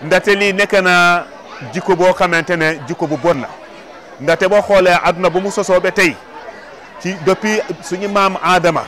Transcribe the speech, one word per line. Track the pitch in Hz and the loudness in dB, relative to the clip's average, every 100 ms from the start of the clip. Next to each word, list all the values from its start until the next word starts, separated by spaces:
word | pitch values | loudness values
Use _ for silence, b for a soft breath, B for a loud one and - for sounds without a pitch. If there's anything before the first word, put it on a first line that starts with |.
ndaxte | 151 180 180 202 | 0 0 2 2
lii | 202 | 2
nekk | 190 202 202 | 0 0 2
na | 185 180 175 175 143 - - - 127 | 2 4 4 2 -2 -16 -20 -16 -10
jikko | 185 185 175 | -8 -2 2
boo | 180 | 2
xamante | 180 185 170 156 175 | 2 0 0 -2 0
ne | 156 160 123 | 0 -2 -8
jikko | 170 160 | -6 -4
bu | 147 | -2
bon | 156 156 | 0 0
la. | 110 - - - - - - - | -4 -14 -20 -20 -20 -20 -20 -10
Ndaxte | 143 165 185 | -2 0 2
boo | 208 | 2
xoolee | 202 202 185 175 | 4 4 4 2
àdduna | 170 170 185 | 2 0 0
bu | 175 | 0
mu | 196 | -4
sosoo | 196 196 185 | -4 0 2
ba | 185 | 2
tey, | 185 185 117 - - - - - - - - | 0 0 0 -14 -20 -18 -20 -20 -20 -20 -12
ci | 175 190 160 | -10 -4 -2
depuis | 185 214 214 - 175 | 0 0 -2 -4 -8
suñu | - 180 202 | -8 -8 -4
maam | 202 196 185 | 0 0 0
Adama | 165 180 175 156 | 2 2 2 0